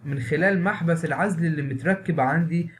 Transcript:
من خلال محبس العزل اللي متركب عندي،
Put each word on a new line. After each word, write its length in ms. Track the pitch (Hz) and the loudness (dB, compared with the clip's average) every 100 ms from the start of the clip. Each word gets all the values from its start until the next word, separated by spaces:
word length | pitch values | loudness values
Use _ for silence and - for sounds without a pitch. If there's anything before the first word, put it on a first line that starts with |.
من 140 | 143 139 | -8 -6
خلال 420 | 117 151 190 190 | -2 2 2 2
محبس 440 | 185 208 170 165 | 0 0 0 0
العزل 400 | 156 143 202 165 | 0 0 0 0
اللي 160 | 165 147 | 0 0
متركب 580 | 139 131 151 190 - 139 | -4 -2 0 0 0 0
عندي، 500 | 131 160 165 170 165 | 2 2 2 0 -4